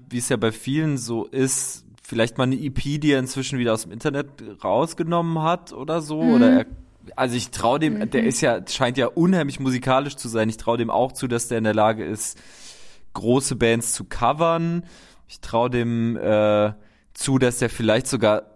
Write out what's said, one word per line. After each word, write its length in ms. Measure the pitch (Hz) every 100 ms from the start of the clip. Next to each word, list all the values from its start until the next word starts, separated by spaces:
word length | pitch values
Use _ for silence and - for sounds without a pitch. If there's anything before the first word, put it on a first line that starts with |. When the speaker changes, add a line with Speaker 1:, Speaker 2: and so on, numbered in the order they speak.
| -
Speaker 1:
wie 80 | 120
es 100 | -
ja 80 | 120
bei 160 | 113
vielen 460 | 110 - 143 156 139
so 260 | 113 113 -
ist, 600 | 135 131 - - - - -
vielleicht 340 | - 113 117 -
mal 60 |
eine 120 | 127 131
E 140 | 147
P, 300 | 135 143 147
die 140 | 151
er 60 | 139
inzwischen 380 | 131 135 131 135
wieder 160 | 117
aus 100 | 110
dem 80 | 85
Internet 360 | 110 151 139 143 - 107 95
rausgenommen 760 | 98 107 160 - 165 170 170 160
hat 320 | 156 180 -
oder 280 | - 139 165
so, 200 | 147 156
Speaker 2:
Mhm. 120 | 247 233
Speaker 1:
oder 160 | 240 -
er, 60 | - - - _ - -
also 200 | 131 120
ich 140 | -
trau 300 | - 110 143
dem, 180 | 156 107
Speaker 2:
Mhm. 140 | 110
Speaker 1:
der 120 | 131 113
ist 160 | -
ja, 180 | 139 107 95
scheint 300 | - 120 131
ja 80 | 120
unheimlich 520 | - 175 185 139 131
musikalisch 560 | 131 127 127 131 143 139
zu 100 | 120
sein, 200 | 113 110
ich 100 | 110
trau 200 | - 117
dem 140 | 113
auch 220 | 110 131
zu, 140 | - 127
dass 200 | 117 -
der 100 | 117
in 60 |
der 100 | 110
Lage 320 | 107 107 110 82
ist, 320 | 104 - - - - - - - - -
große 420 | - 113 131 135 120
Bands 380 | 117 117 117
zu 100 | -
covern. 800 | 98 - 123 151 170 165 170 170 170 - - - -
Ich 120 | -
trau 280 | - 117 123
dem, 460 | 123 117 117 117 113
äh, 560 | 98 107 107 104 104 107 - _ _ -
zu, 240 | - 135
dass 180 | 127 120
der 140 | 120
vielleicht 340 | - 110 110 -
sogar 380 | 127 107 107 -